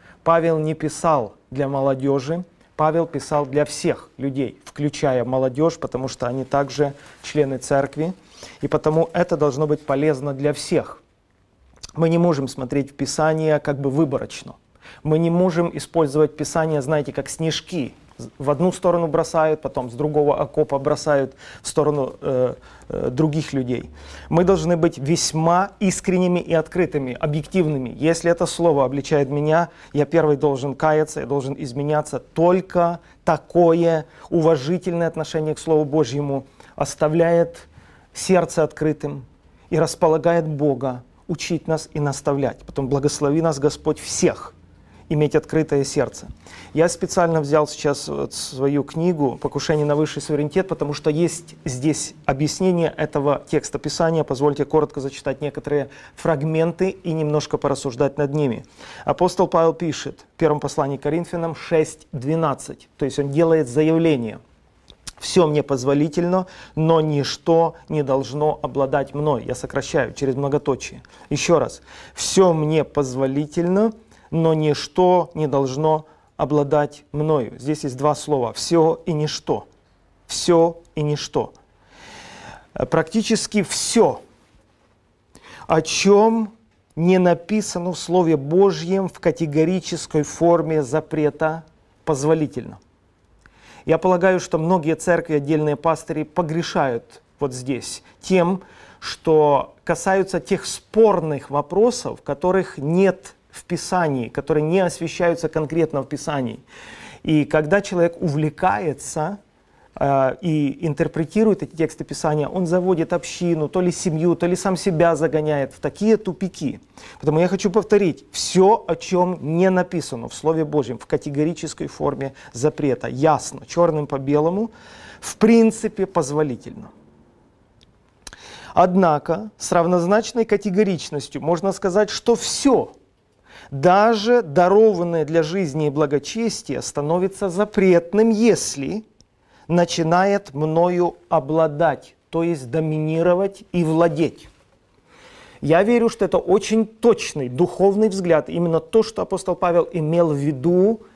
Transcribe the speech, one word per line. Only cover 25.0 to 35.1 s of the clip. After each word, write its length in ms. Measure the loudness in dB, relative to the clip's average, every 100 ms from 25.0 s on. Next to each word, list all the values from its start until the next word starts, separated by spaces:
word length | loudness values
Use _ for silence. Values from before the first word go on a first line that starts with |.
| -2 -2 -2 -2 2 2 0 -2
искренними 580 | -2 -2 -2 0 2 0
и 140 | 0
открытыми, 580 | -2 0 -2 -2 -2 -6
объективными. 840 | -6 -4 -4 -2 -2 0 -2 -6
Если 380 | -2 0 0 0
это 140 | 0 -2
слово 400 | 0 2 2 0
обличает 440 | -2 0 0 0
меня, 380 | 0 2 2 0 -6 -4
я 140 | -2 2
первый 320 | 2 4 2
должен 380 | 0 0 -4 -2
каяться, 440 | 2 2 0 -6
я 60 | -4
должен 300 | -4 -4 -8
изменяться. 600 | -8 -6 -2 -2 -2 -8
Только 800 | -6 0 2 2 0 0 0 -2 -12 _ -2
такое 800 | -2 0 4 4 4 2 0 -4 -16 -4
уважительное 800 | 2 4 2 0 -4 -4 -2
отношение 460 | -2